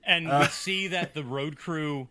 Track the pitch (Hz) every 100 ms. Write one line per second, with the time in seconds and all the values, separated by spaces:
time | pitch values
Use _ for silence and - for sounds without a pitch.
0 | - 175 160 143 143 - - 190 190 180
1 | 170 156 131 135 147 147 - 160 151 143
2 | 127